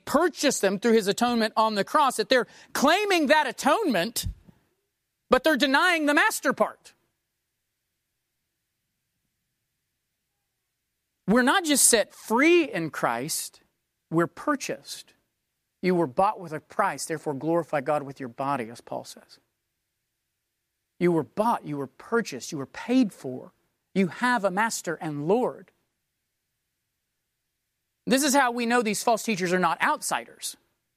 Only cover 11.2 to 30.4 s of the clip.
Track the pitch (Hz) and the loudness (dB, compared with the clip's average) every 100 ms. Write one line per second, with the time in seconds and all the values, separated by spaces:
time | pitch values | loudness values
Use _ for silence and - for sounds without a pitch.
11.2 | - 240 254 370 320 269 - 220 - - | 2 4 4 2 2 2 4 4 0 -6
12.2 | - 226 311 349 294 190 160 - 143 117 | -2 2 4 4 2 -4 -6 -2 -2 -2
13.2 | 147 - - _ _ _ _ _ - 165 | -4 -8 -8 _ _ _ _ _ -4 -2
14.2 | - - - 285 - 135 - - - _ | -2 -4 -4 -4 -4 -10 -12 -18 -18 _
15.2 | _ _ _ _ _ - 180 175 151 123 | _ _ _ _ _ -4 0 0 0 0
16.2 | 196 214 170 151 _ - 196 139 - 156 | 0 0 -10 -12 _ -2 -2 -2 -8 -8
17.2 | 156 135 156 170 156 151 135 147 139 135 | -6 -6 0 -2 0 -4 -2 -2 -4 -12
18.2 | 127 117 135 139 113 117 - 127 - - | -14 -8 -4 -4 -6 -12 -12 -12 -12 -20
19.2 | _ _ _ _ _ _ _ _ _ _ | _ _ _ _ _ _ _ _ _ _
20.2 | _ _ _ _ _ _ _ - 175 165 | _ _ _ _ _ _ _ -2 0 0
21.2 | 123 - 226 202 151 143 135 _ - 233 | -2 -4 -2 -2 -6 -10 -10 _ -4 -4
22.2 | - 123 - 147 127 - - 254 208 - | -4 -10 -10 -10 -10 -12 0 2 0 -2
23.2 | 135 127 - _ _ _ _ 185 180 - | -12 -12 -14 _ _ _ _ -2 -2 0
24.2 | 247 247 190 185 220 - 175 156 165 147 | -2 0 -2 -2 -2 -4 -8 -8 -8 -6
25.2 | 151 233 196 139 190 _ _ _ _ _ | -2 0 0 -6 -20 _ _ _ _ _
26.2 | _ _ _ _ _ _ _ _ _ _ | _ _ _ _ _ _ _ _ _ _
27.2 | _ _ _ _ _ _ _ _ - 262 | _ _ _ _ _ _ _ _ 0 0
28.2 | 294 277 247 240 233 247 220 196 - 220 | 4 2 2 0 0 0 0 -2 0 0
29.2 | - 185 180 185 170 170 262 302 - 131 | 0 -2 0 2 0 0 0 -2 -4 -6
30.2 | - - | -8 -14